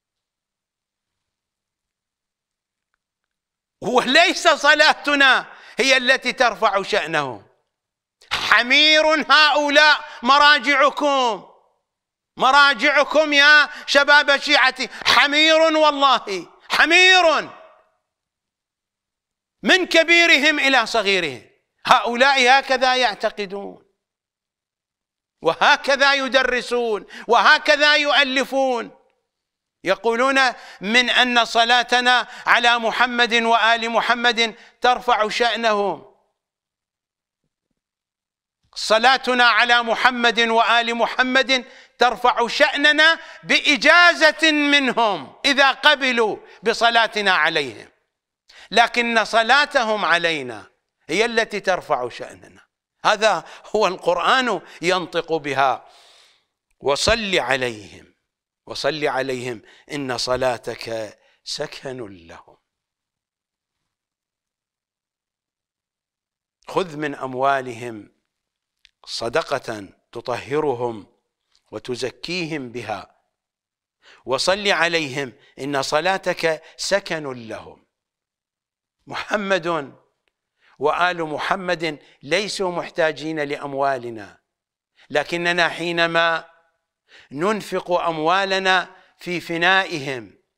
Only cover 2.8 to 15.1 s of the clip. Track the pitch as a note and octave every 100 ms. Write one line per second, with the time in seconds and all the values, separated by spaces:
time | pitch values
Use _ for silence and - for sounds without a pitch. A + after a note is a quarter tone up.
2.8 | _ _ _ _ _ _ _ _ _ -
3.8 | F3 A#3+ B3 D4+ F4+ - F4 D4 C#4+ D4+
4.8 | D4+ - C#4+ C#4+ C4+ A3 - - - -
5.8 | C4 C4 B3 C4 B3 - A#3+ F#3 G#3+ G3
6.8 | F#3+ G3+ E3+ D#3+ C#3 G#2+ - _ _ _
7.8 | _ _ _ _ - - - G#3 A#3+ C#4
8.8 | D4+ D#4 D#4 D#4 C4+ C#4+ D4+ D4 D4 C#4+
9.8 | D4+ B3+ - - A#3+ C#4+ D4 D4 A#3 C#4
10.8 | C#4+ - C#4+ C#4 B3 F#3+ - _ _ _
11.8 | _ _ _ _ _ - A#3+ C#4 C#4 B3
12.8 | C#4+ C#4 C4+ D4 D#4 C#4+ C#4+ D4+ C#4+ -
13.8 | - C#4 C#4+ D4 C#4+ C#4 C#4 C#4 B3+ B3+
14.8 | A#3+ - -